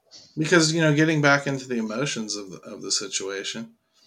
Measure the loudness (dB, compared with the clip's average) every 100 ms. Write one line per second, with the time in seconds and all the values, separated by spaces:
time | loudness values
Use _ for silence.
0 | _ -20 -12 -6 2 4 4 4 4 4
1 | 4 4 4 4 2 -4 -4 -4 -4 -4
2 | -4 -4 -6 -10 -12 -16 -16 -12 -4 -4
3 | -4 -6 -6 -6 -8 -10 -12 _ _ _